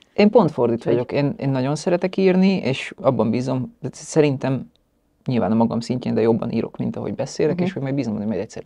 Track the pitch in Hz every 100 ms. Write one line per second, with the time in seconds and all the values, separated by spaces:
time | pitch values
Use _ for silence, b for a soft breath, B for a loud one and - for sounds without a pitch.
0 | _ - 208 233 160 - 120 117 - 120
1 | 123 127 143 - 139 135 131 147 - 175
2 | 185 185 190 185 190 190 - 131 - -
3 | 123 117 110 113 131 131 123 - - -
4 | - - 147 135 135 135 - _ _ _
5 | _ _ - 120 95 110 113 113 117 123
6 | 120 117 113 117 - 113 - - 123 113
7 | - 101 135 - 160 175 180 190 135 139
8 | 139 - 104 - 107 -